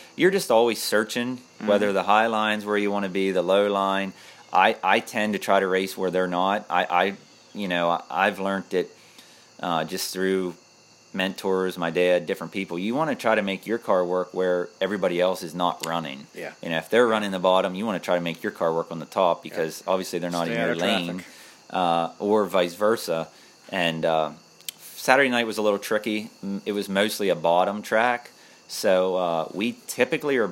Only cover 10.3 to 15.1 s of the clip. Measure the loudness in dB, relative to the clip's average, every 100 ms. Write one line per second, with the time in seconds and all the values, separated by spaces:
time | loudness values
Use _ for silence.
10.3 | 0 -2 -8 -18 _ _ _ _ -4 -4
11.3 | -4 -2 0 0 -2 -2 2 4 2 0
12.3 | -6 -6 -8 -6 -4 -4 -2 -2 -2 0
13.3 | 2 0 -4 -4 -4 0 2 2 0 -2
14.3 | -2 0 0 -2 -4 -4 0 0